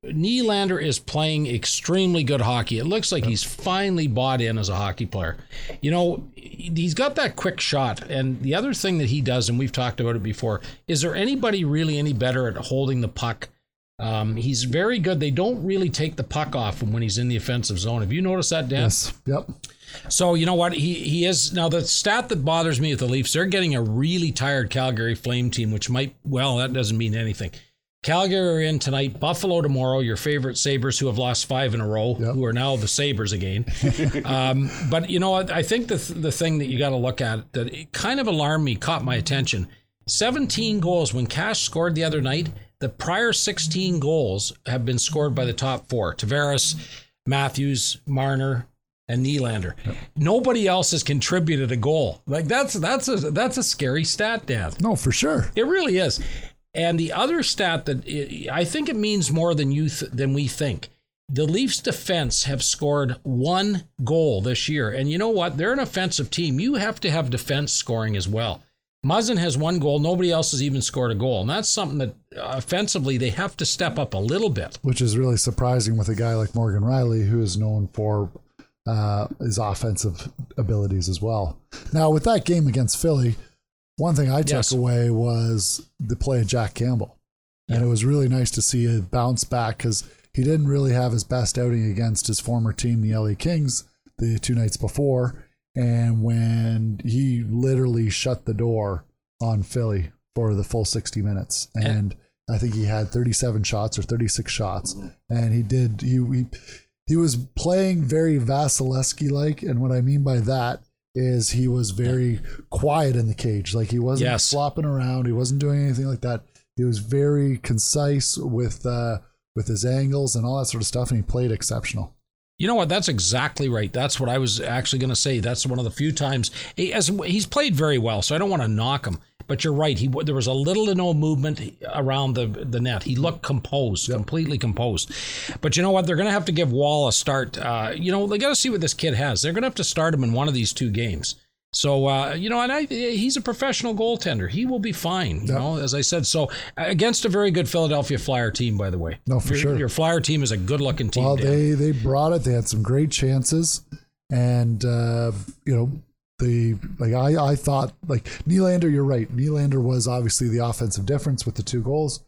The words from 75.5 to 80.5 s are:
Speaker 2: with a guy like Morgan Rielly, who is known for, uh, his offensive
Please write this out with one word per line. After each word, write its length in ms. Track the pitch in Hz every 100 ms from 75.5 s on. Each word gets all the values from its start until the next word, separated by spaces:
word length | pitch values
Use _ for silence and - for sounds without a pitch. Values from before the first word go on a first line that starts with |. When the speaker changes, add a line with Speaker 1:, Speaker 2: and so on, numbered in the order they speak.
| - 123 127 107 113
Speaker 2:
with 120 | 104
a 60 | 107
guy 200 | 117 113
like 180 | 107
Morgan 300 | 117 113 101
Rielly, 440 | 107 131 123 113 101
who 120 | 117
is 160 | 107 95
known 300 | 107 107 98
for, 380 | - 107 107 98 - _ _ - _ -
uh, 400 | 110 107 104 104 -
his 180 | 120 104
offensive 720 | 107 98 117 98 107 85 - - -